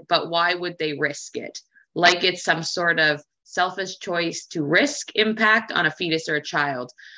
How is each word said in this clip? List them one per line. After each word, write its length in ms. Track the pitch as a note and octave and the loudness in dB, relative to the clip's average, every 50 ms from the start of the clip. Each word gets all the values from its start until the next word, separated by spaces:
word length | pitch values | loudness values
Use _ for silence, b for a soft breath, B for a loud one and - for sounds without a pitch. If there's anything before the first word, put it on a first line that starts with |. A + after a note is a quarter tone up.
| - - | -2 0
"But 200 | F3 D#3+ - E3 | 0 0 0 0
why 260 | E3+ E3+ E3+ F3 F3+ | 0 0 2 2 0
would 220 | F3 F3 F3 E3+ - | -2 -4 -6 -4 -4
they 160 | D#3+ D#3 D3 | -4 -4 -2
risk 440 | C3+ D3+ C#3+ - - - - - B2+ | -2 -4 -4 -4 -6 -12 -10 -12 -10
it?" 240 | - - - - _ b b b b b - | -10 -10 -14 -14 _ b b b b b -2
Like 300 | E3 F3 F3 F3+ F3 - | 4 4 4 4 4 2
it's 200 | F#3 F3+ - - | 0 -2 -2 0
some 200 | F#3 E3 D#3+ E3 | 0 0 0 0
sort 360 | - - F#3 F3 E3+ E3 D#3+ | -6 -4 0 0 2 2 4
of 240 | D#3 D3+ D3 C#3+ - _ _ _ _ | 4 2 2 0 -4 _ _ _ _
selfish 560 | - - F#3 F3+ F#3 F#3 G3 F#3+ F#3 - - | -8 0 0 0 0 0 -6 -8 -8 -8 -10
choice 460 | - G3+ F3 E3+ F3 E3+ E3+ - - - | -8 -4 -2 -2 -2 -2 -4 -6 -12 -8
to 160 | - E3+ D3 | -6 -4 0
risk 480 | D3 E3 F#3+ C#4 C#4+ - - - - - | 4 4 4 4 4 0 -6 -10 -4 0
impact 560 | G#3 G#3+ A3 G#3+ A3 A3 G#3+ A3 A#3 A3 - | 2 2 2 2 2 4 4 4 4 2 0
on 140 | - E3+ E3 | -2 0 0
a 60 | D3+ | 0
fetus 360 | - - F3+ E3 D#3+ D#3+ D#3+ E3+ | -2 -2 -2 -2 -2 -2 -2 -2
or 80 | D#3 | -4
a 60 | D3 | -4
child. 500 | D3 - - D#3 C#3+ C#3+ C3+ B2 B2 - - B B B B | -4 -2 -2 -2 0 0 -2 -4 -6 -10 -12 B B B B